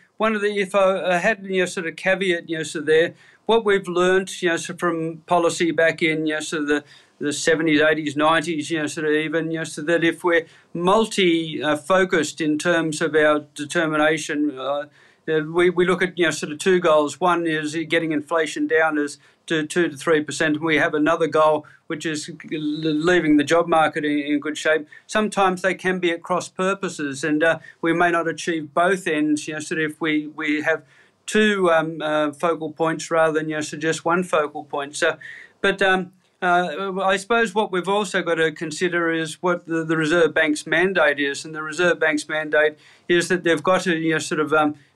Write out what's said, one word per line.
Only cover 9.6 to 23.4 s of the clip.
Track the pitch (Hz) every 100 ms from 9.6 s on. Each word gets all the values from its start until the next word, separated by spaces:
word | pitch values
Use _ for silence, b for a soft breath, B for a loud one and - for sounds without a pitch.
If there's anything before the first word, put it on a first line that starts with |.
so | 160 -
that | 151 170
if | 165 160
we're | 180 170 165 b b
multi, | 170 180 208 220 - 180 165 160 147
uh, | 143 151
focused | - 190 185 185 147 -
in | 156 151
terms | 180 170 160 156
of | 165 151
our | 151 151 147
determination, | - 147 175 160 156 156 160 156 147 147 131
uh, | 131 143 147 b b b -
uh, | 156 156
we, | 170 175
we | 175 180
look | 175
at, | 180 180
you | 165
know, |
sort | 151 151
of | 151
two | 196 185
goals. | 175 151 147 139
One | 180 170 170
is | 156 151 160 160
getting | 165 165
inflation | 151 147 165 156 156 147
down | 160 160 151
as | 147 - b b -
to | 160 151
two | 180 165
to | 139
three | 170 156
percent, | 151 131 160 151
and | 160
we | 147
have | 165
another | 151 151 165 160
goal, | 156 156 151 B B -
which | 165 165
is | 151 156
l-, | 151 151 160
leaving | 151 151 156 151 165 180 156
the | 151